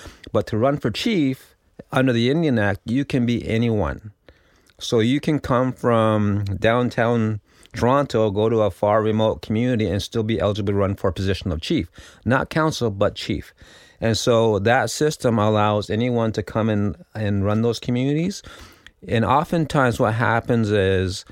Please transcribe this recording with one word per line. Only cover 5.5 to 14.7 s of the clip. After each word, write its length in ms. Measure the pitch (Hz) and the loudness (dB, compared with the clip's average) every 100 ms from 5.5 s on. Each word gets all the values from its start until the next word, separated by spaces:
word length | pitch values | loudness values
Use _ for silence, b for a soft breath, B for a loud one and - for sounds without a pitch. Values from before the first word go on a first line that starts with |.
| 123 127 | 0 0
from 720 | - 123 117 110 107 104 101 | -2 2 2 4 2 2 0
downtown 960 | 98 92 110 120 120 127 117 120 110 107 b b b | -2 0 2 2 0 0 0 2 0 -4 b b b
Toronto, 600 | 107 117 139 139 110 110 | -2 2 2 2 0 0
go 160 | 98 110 | 2 0
to 140 | 113 | 2
a 80 | 104 | 0
far 280 | - 104 110 | 0 2 2
remote 420 | 107 110 110 - | 2 2 0 -2
community 440 | - 110 127 117 101 | -2 -2 0 0 0
and 140 | 98 | -2
still 220 | - 117 | -4 -4
be 160 | 110 110 | -2 0
eligible 320 | 101 101 101 | 0 -2 -2
to 40 | 101 | 0
run 200 | 98 98 | 0 0
for 100 | - | -4
a 60 | |
position 400 | 95 95 92 101 | -2 -2 -2 -4
of 80 | 80 | -6
chief. 280 | - 156 - B B B | -2 -2 -4 B B B
Not 260 | 110 131 - | 0 0 0
council, 400 | 165 156 - 117 | 0 0 0 -4
but 240 | 101 101 | 0 -2
chief. 400 | - - 92 - _ B B B B | -2 -6 -6 -8 _ B B B B
And 180 | 113 107 | -2 0
so 400 | 131 113 113 101 | 2 4 4 2
that 320 | 107 | 2